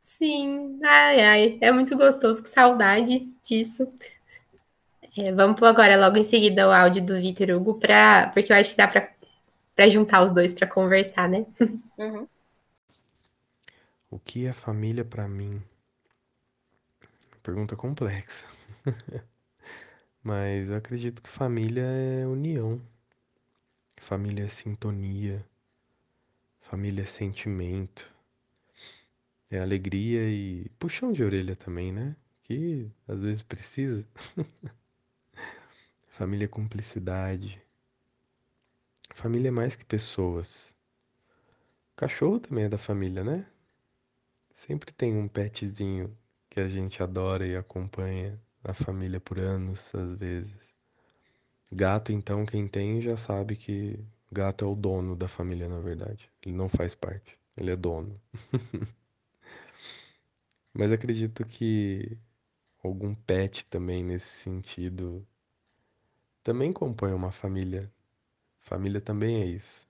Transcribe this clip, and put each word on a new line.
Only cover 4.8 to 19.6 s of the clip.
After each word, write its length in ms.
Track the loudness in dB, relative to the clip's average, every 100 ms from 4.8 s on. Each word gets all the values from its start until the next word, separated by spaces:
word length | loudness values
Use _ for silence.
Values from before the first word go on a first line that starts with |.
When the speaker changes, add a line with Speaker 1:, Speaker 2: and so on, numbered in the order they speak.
| _ _ -16 -6
Speaker 1:
É, 160 | -2
vamos 260 | 6 6 8
pôr 80 | 8
agora, 300 | 10 10 10
logo 200 | 8 6
em 60 |
seguida, 440 | 6 6 6 6 8
o 40 |
áudio 320 | 8 8 6
do 100 | 0 -2
Vitor 300 | -2 -2 0
Hugo, 240 | 2 0 0
pra, 520 | 6 8 10 8 6
porque 180 | 2 6
eu 40 | 6
acho 160 | 6
que 40 | 4
dá 120 | 4
pra, 200 | 4 0 _ -20 _ _ _ _
pra 140 | 6 8
juntar 340 | 8 6 6
os 80 | 6
dois 200 | 6 4
pra 140 | 2 0
conversar, 640 | 2 4 4 4 2 0
né? 180 | 0 -4 0 0 0 -14 -10
Speaker 2:
Uhum. 280 | -10 -8 -14 _ _ _ _ _ _ _ _ _ _ _ _ _ -20 _ _ _ _
Speaker 3:
O 80 | -18
que 280 | -14 -10 -8
é 60 |
família 520 | -8 -8 -6 -4 -6
pra 240 | -8 -10 -10
mim? 340 | -10 -10 -12 -14 _ _ _ _ _ _ _ _ _ _ _ _ _ _ _ _ _
Pergunta 340 | -10 -8 -8 -8
complexa. 680 | -10 -6 -6 -6 -10 -18 -20 -20 _ -10
<laughs> 400 | -8 -8 -12 -16 -16 _ _ _